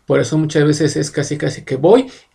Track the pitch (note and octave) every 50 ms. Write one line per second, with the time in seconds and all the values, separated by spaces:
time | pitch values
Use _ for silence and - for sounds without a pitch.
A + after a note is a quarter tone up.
0 | _ - C#3 C#3 C3+ - D#3 D#3 D#3+ D3+ - D#3 D3 D3+ D3+ D3 D#3+ D3 - D#3
1 | D3 D3 - D#3 D3 - D#3 D3 D#3+ D3+ D3 - - - C3+ B2+ C#3 E3+ G#3+ C4
2 | C4 C4 - - _ _